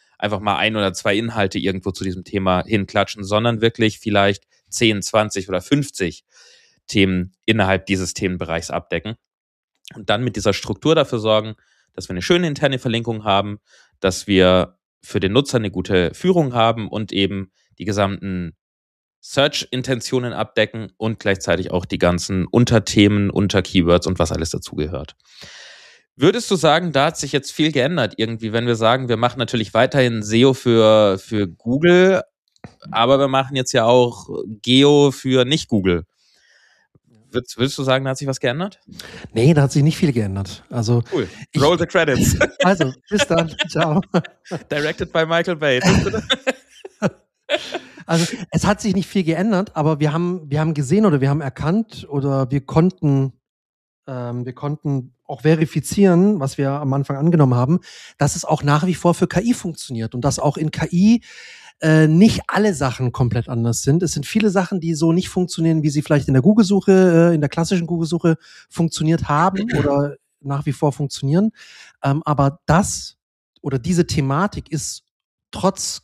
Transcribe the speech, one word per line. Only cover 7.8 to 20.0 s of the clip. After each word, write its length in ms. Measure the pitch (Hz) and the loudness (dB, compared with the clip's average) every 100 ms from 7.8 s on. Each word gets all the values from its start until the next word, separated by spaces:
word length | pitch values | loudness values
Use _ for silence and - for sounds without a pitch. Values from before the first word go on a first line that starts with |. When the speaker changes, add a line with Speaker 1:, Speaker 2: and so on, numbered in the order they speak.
| - | -2
Speaker 1:
dieses 280 | 95 90 | -4 -4
Themenbereichs 560 | - 98 90 82 82 - | -6 -6 -6 -6 -6 -6
abdecken. 460 | - - 85 107 120 _ _ _ _ _ _ - | -8 -6 -8 -8 -14 _ _ _ _ _ _ -20
Und 140 | - 98 | -10 -4
dann 140 | 107 | -4
mit 140 | 123 104 | -4 -4
dieser 160 | 101 | -2
Struktur 420 | 98 - - 151 | -2 -4 -4 0
dafür 240 | 160 139 120 | 0 0 -2
sorgen, 380 | 110 107 110 110 _ _ _ | 0 0 -2 -10 _ _ _
dass 140 | - - | -16 -10
wir 40 | |
eine 100 | 90 | -6
schöne 240 | - 175 170 | 0 0 0
interne 320 | 143 143 131 | -2 -2 -2
Verlinkung 460 | 127 113 117 110 | -4 -4 -4 -6
haben, 340 | 107 98 101 104 _ _ _ _ | 0 0 0 -8 _ _ _ _
dass 300 | 95 92 - | -4 -4 0
wir 480 | 92 90 92 - _ _ _ | 4 6 4 2 _ _ _
für 180 | - 107 | -8 -4
den 120 | 92 | 0
Nutzer 260 | 113 139 123 | 0 0 -2
eine 120 | 107 | -4
gute 420 | 92 90 95 85 | -6 -2 0 0
Führung 380 | - 180 180 139 | -2 0 0 0
haben 360 | 120 113 113 101 | 2 0 0 -4
und 240 | 107 104 | -8 -6
eben 400 | 98 98 98 95 _ _ - | -2 -2 -2 -10 _ _ -12
die 60 | |
gesamten 720 | 90 98 98 98 98 92 85 - _ _ _ _ _ _ | -6 -2 -2 -2 -6 -6 -8 -12 _ _ _ _ _ _
Search-Intentionen 1120 | - - 147 - - 127 127 127 | -6 0 0 0 -8 -6 -4 -4